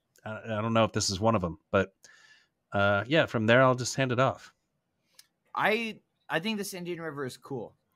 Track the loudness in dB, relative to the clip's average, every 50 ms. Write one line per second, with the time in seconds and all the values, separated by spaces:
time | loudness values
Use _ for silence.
0 | _ _ _ _ -14 -12 -12 -10 -8 -6 -4 -2 -2 2 2 2 2 2 2 -2
1 | -2 -2 -2 0 2 2 2 2 0 -4 -6 -10 _ _ 2 2 2 2 _ _
2 | -20 -20 -20 _ _ _ _ _ _ _ _ _ _ _ 0 2 2 2 2 0
3 | 0 0 0 0 0 0 0 0 4 4 6 6 6 6 4 2 -2 -4 -2 -2
4 | -2 0 0 2 0 0 0 -4 -10 -20 _ _ _ _ _ _ _ _ _ _
5 | _ _ _ _ _ _ _ _ _ _ -4 -2 0 0 0 0 -2 -6 -10 -12
6 | _ _ _ _ _ -6 -4 -4 -2 -4 -4 -4 -6 -8 -10 -10 -10 -10 -8 -8
7 | -8 -8 -8 -8 -8 -8 -10 -12 -12 -12 -10 -10 -10 -12 -16 _ _ _ _